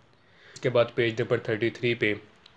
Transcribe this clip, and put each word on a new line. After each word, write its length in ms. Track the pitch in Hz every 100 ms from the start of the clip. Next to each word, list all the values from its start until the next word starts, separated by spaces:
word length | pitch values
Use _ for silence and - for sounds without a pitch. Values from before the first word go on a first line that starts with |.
| _ _ _ - -
इसके 160 | - 131
बाद 240 | 120 113 -
पेज 260 | 117 113
नंबर 180 | 117 117
थर्टी 300 | - 107 113
थ्री 240 | - 120 120
पे 200 | 107 101 - - -